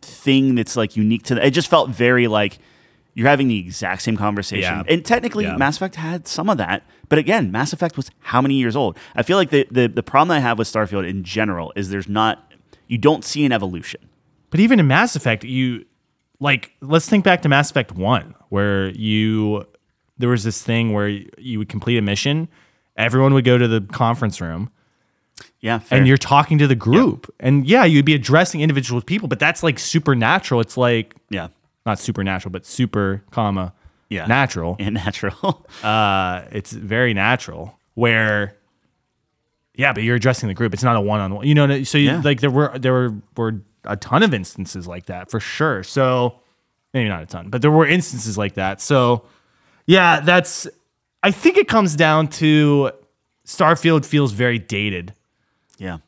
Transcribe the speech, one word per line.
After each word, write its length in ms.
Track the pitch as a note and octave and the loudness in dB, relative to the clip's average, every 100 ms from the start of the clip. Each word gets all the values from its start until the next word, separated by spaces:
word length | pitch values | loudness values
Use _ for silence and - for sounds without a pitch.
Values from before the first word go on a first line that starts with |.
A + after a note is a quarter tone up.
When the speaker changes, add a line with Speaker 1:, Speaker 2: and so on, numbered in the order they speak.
Speaker 1:
thing 540 | - - - C3+ C3+ B2 | -20 -8 2 2 4 0
that's, 200 | A#2 B2+ | -2 -2
like, 220 | A2 - | -4 0
unique 260 | G#2+ A2+ - | 0 0 -2
to 80 | A#2+ | 2
them, 100 | C#3 | 2
it 60 | |
just 180 | C3+ - | 0 2
felt 220 | E3 D3 | 2 2
very 360 | G#2+ A#2+ B2 A#2+ | 0 2 4 2
like 320 | G#2+ G#2 - _ _ _ _ _ | 2 0 -4 _ _ _ _ _
you're 160 | - A#2 | -2 2
having 180 | C#3+ C3+ | 4 2
the 100 | A2 | -2
exact 440 | F2 - F#2+ G2 | -4 -8 -8 -6
same 160 | - G#2+ | -4 -2
conversation. 460 | G2+ G#2 G2 G2+ | -2 -4 -6 -4
Speaker 2:
Yeah. 300 | F#2 E2 E2 | -4 -4 0
Speaker 1:
And 120 | E3 - | -2 0
technically, 400 | A#3 A#3+ G#3 G3+ | -2 -2 -4 -4
Speaker 2:
Yeah. 100 | F#3 | -2
Speaker 1:
Mass 220 | C3+ - | -2 -2
Effect 180 | F#3+ D#3 | -8 -8
had 320 | D#3+ F3 - | -8 -8 -8
some 220 | - F3+ | -6 -2
of 80 | F#3+ | -2
that. 260 | F2 F#2+ _ _ - | -2 -6 _ _ 0
But 120 | D3+ | 0
again, 340 | D#3 A3 A#2+ | 2 0 0
Mass 180 | G2+ D3 | -2 -4
Effect 240 | E3 E3+ - | -2 -4 -4
was 160 | C3+ _ | -12 _
how 220 | - B2 | -2 0
many 140 | C#3 C3+ | 2 0
years 200 | A#2+ A2+ | 0 -2
old? 220 | A#2 E2+ - - | -2 -4 -12 -6
I 80 | |
feel 140 | A2 F#3+ | 0 2
like 140 | F3 | 4
the, 140 | C#3+ - | 2 2
the, 160 | B2 A#2+ | 2 0
the 160 | G2 | 0
problem 320 | - C#3 E3 D#3+ | 0 2 2 2
I 60 | |
have 180 | B2+ A2+ | 0 -2
with 80 | A2+ | -2
Starfield 400 | A2 G#2 G2 F2+ | -2 -4 -4 -6
in 160 | G2 | -6
general 480 | F2 G2+ G#2+ F2 E2+ - | -6 -4 -4 -4 -8 -8
is 120 | F#2+ | -6
there's 200 | G2 F#2 | -6 -6
not, 420 | G#2 A2 - _ _ _ _ _ | -2 0 -2 _ _ _ _ _
you 80 | A#2+ | 2
don't 260 | C#3 D#3 | 2 2
see 220 | - D3 C#3+ | -2 -2 0
an 80 | |
evolution. 480 | A#2 F#2+ F2+ - - _ _ _ _ _ | 0 -2 -8 -12 -16 _ _ _ _ _
Speaker 2:
But 100 | D#3+ | 2
even 180 | G#3 A#3+ | 4 6
in 60 | D3+ | 4
Mass 280 | C#3 A#3+ D3+ | 4 2 -2
Effect, 300 | C3 A2 A2+ | -2 -4 -4
you, 400 | B2+ B2+ A#2+ - _ _ _ _ _ | -4 -2 -4 -12 _ _ _ _ _
like, 320 | C#3+ C3+ - _ | -2 -2 -4 _
let's 260 | C3+ D#3+ - | 0 0 2
think 160 | G#3 | 2
back 200 | F#3+ F3+ | 4 2
to 40 | D#3 | 4
Mass 220 | C#3 C#3+ | 4 4
Effect 220 | - B2 | 0 -4
one, 420 | F2+ F#2+ A#2+ D#2 - _ | -4 -2 -2 -4 -20 _
where 400 | G2 G2+ G2 F#2+ | -2 0 0 -2
you, 760 | F#2 G#2+ G#2+ A2 A2 G#2+ G#2 - _ _ _ _ _ | -6 -2 0 0 0 -2 -4 -8 _ _ _ _ _
there 120 | B2 | 0
was 160 | B2 G#2+ | 0 -2
this 160 | G#2 | -6
thing 300 | - A#2 A#2 | -4 -2 0
where 140 | G#2+ G2+ | -2 -2
y-, 180 | G2+ F#2 - | -6 -12 -20
you 220 | B2+ A2 | -10 -8
would 80 | G#2+ | -8
complete 300 | G#2+ F#2 A#2+ | -8 -2 0
a 40 | |
mission, 460 | G#2 G#2 C#3 D3 E3 _ _ _ _ - | 0 0 0 -2 -4 _ _ _ _ -4
everyone 380 | A2+ B2+ C3+ | 0 2 4
would 100 | C#3 | 4
go 140 | B2+ B2 | 4 4
to 100 | A#2+ | 2
the 140 | A2+ | 0
conference 580 | G#2 - A#2 A#2 A2 F#2 | -4 -2 -2 0 -4 -4
room, 300 | E2+ D#2+ A2+ _ _ _ _ _ _ - - _ | -8 -8 -10 _ _ _ _ _ _ -20 -20 _
Speaker 1:
Yeah, 160 | A2+ A2+ | -4 -4
Speaker 2:
and 80 | |
Speaker 1:
fair. 220 | - B2+ C3 | 0 4 6
Speaker 2:
you're 100 | C3+ | 4
talking 400 | - C#3 D3 D#3 | 4 2 4 4
to 80 | C#3+ | 4
the 60 | |
Speaker 1:
Yeah. 60 | B2+ | 2
Speaker 2:
group. 540 | G#2+ D3+ B3 - - - | 4 4 4 0 -12 -6
And 260 | B2+ C#3+ C3+ | 2 2 4
yeah, 160 | A3+ | 4
you'd 220 | G#3+ D3+ C#3+ | 6 6 4
be 80 | |
addressing 480 | D3 A#2 C3 F3 D#3+ | 2 4 4 4 0
individual 400 | D#3 C#3+ B2 B2 | 0 0 -2 -4
people, 260 | - G3 G#3 | -2 -4 -4
but 120 | - | 0
that's, 220 | D3 E3+ | 0 0
like, 160 | E3 C3+ | -2 -2
supernatural. 840 | - E3 D3+ C3 A2+ F3+ - B2 | -2 -2 2 2 2 0 0 -2
It's 160 | A2+ - | -2 0
like, 380 | B2 A#2 G#2+ _ _ | 2 2 -2 _ _
Speaker 1:
Yeah. 200 | G2+ F2 _ _ _ - | -10 -10 _ _ _ -6
Speaker 2:
not 140 | G#2 | -6
supernatural, 540 | - G#2+ G2 F#2 F#2+ | -4 -4 -2 -4 -6
but 120 | F2+ - | -12 -14
super, 580 | - B2 G#2+ G2 G2 _ | -4 -2 0 -2 -4 _
comma, 420 | - G#2+ G2 F2+ - - _ _ | -4 -2 -2 -6 -10 -20 _ _
Speaker 1:
Yeah. 160 | G2 E2+ | -8 -2
Speaker 2:
natural. 520 | A#2+ C3+ - E2 F#2 | 0 0 -4 -6 -6
Speaker 1:
<laughs> 20 | |
And 140 | G2+ G#2 | -4 -4
natural. 680 | F#2 - G2+ - F#3+ - _ - | -6 -6 -8 -6 -6 -6 _ -10
Speaker 2:
Uh, 600 | G#2+ A2 G#2 G2 F#2 F2+ - | -2 0 2 0 -2 -6 -10
it's 220 | G#2 G2 | -12 -12
very 420 | A2 G#2 A2 B2 | -12 -6 -2 0
natural 640 | G2+ G2+ B2 - D#2+ G#2 _ _ - | 0 0 0 -4 -14 -16 _ _ -2
where, 600 | A#2 A2+ A2 G#2 G2+ _ _ _ _ _ _ _ _ _ _ _ _ - | 0 2 2 0 -4 _ _ _ _ _ _ _ _ _ _ _ _ -2
yeah, 160 | C3+ | -2
but 120 | G#2 | 0
you're 120 | A2+ A#2+ | 0 2
addressing 320 | A2+ B2 A2 | 2 0 -4
the 60 | F#2 | -2
group. 180 | A#2 | -4
It's 100 | G2 | 0
not 120 | B2 A#2 | 0 0
a 60 | |
one-on-one, 440 | G2+ G#2+ G2 G2+ B2+ | 0 -2 -4 -4 2
you 80 | D3+ | 4
know, 280 | C#3+ C#3 | 4 0
so 140 | C3 D3 | -2 2
you, 80 | C#3+ | 2
Speaker 1:
Yeah. 100 | D#3+ | 2
Speaker 2:
like, 160 | D3 C#3 | 0 0
there 120 | C#3+ | 0
were, 200 | C3 C#3+ C3 | 0 0 -2
there 140 | B2+ | 0
were, 200 | B2+ B2+ G#2 - - | 0 0 -4 -12 -6
were 200 | A2+ G#2+ - _ | -4 -4 -10 _
a 140 | - G2+ | -10 -10
ton 260 | - C#3+ | -2 2
of 100 | A3 | 2
instances 540 | B2 F2+ - F#2 F#2+ F2 | 0 -6 -10 -10 -10 -12
like 200 | F2 - | -14 -12
that 220 | F2+ F2+ | -14 -8
for 120 | A2 | -8
sure. 420 | - - D#3 A2+ | -8 -4 -2 -2
So 560 | F#2+ - C3 B2+ B2 - _ _ _ _ _ | -6 0 0 2 -2 -4 _ _ _ _ _
maybe 160 | C3+ A2 | -4 -2
not 120 | F2+ | -4
a 40 | D#2+ | -10
ton, 240 | G2 - | -14 -8
but 120 | B2 | 0
there 80 | C#3+ | 2
were 140 | D#3 D3+ | 4 4
instances 520 | F3+ - B2 A2 G2+ | 2 0 -6 -6 -4
like 160 | G2+ | -4
that. 260 | - F#2+ G2 | -2 -4 -4
So 460 | - C#3 B2 A#2+ - _ _ _ _ _ - | 0 2 4 0 -2 _ _ _ _ _ 2
yeah, 340 | F3+ F3+ D#3+ | 4 6 4
that's, 460 | D3 F3+ F3 - - - _ _ _ _ | 4 4 2 -6 -10 -16 _ _ _ _
I 80 | F#3+ | -2
think 280 | - E4 F#4 | 2 2 2
it 100 | - | 2
comes 280 | A3+ G3 D3+ | 2 0 2
down 320 | D#3+ D#3 D#3 - | 2 2 0 0
to 480 | D#3 D3+ D3+ C#3+ C3+ - _ _ _ _ - | 2 4 4 2 0 -4 _ _ _ _ -16
Starfield 580 | - D#3 E3 E3 D#3+ | 0 2 2 2 2
feels 280 | - D3 C#3 | 2 0 0
very 260 | G2+ B2 A#2 | 0 -2 -2
dated. 560 | F2+ G2+ G#2 F#2 F2+ G2+ _ _ _ _ _ _ | -4 -4 -4 -6 -10 -18 _ _ _ _ _ _
Speaker 1:
Yeah. 200 | F#2+ E2 | -12 -12